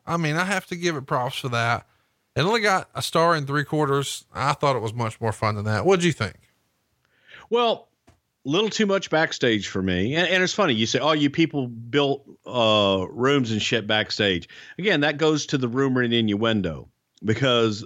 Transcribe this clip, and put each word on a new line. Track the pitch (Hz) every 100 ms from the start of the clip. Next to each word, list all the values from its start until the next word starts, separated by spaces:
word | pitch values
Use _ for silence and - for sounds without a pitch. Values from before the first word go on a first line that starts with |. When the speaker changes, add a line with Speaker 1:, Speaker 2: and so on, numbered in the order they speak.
| -
Speaker 1:
I | 170
mean, | 156 156
I | 185
have | 190 -
to | 175
give | 175 151
it | 135
props | 143 123 -
for | 135
that. | 117 117 120 - _ _ _ _ -
It |
only | 170 233
got | 208 185 -
a | -
star | - 165 165 160
and | 139
three | 147
quarters. | 139 156 147 143 139 - -
I | - 135
thought | 139 147 123
it |
was | 110
much | 117 113 -
more | 113
fun | - 107 104
than | 107
that. | 107 147
What'd | 190
you | 175
think? | - 98 - _ _ _ _ _ _ _ _ _ - -
Speaker 2:
Well, | 233 233 190 - _ _
a | _ _ _ 135
little | 170 214
too | - 208
much | 196 -
backstage | 160 160 - 123 107 95
for | 95
me. | 92 90 104 156
And, | 175
and | 185
it's | 180
funny, | - 185
you | 110 113
say, | 127
"Oh, | 147
you | 156 143
people | 156 165 147 127
built, | 113 117 143 139 139 - - -
uh, | 123 110 107 101 95 92
rooms | 110 127 143 117
and | 107
shit | - 117 104
backstage." | 107 107 - 101 87 - - - -
Again, | 202 160
that | 147 147
goes | 156 156 -
to | 143
the | 123
rumor | 123 139 127
and | 120
innuendo, | 117 107 101 113 110 87 73 58 _ _ _
because | 104 107 135 120 113 104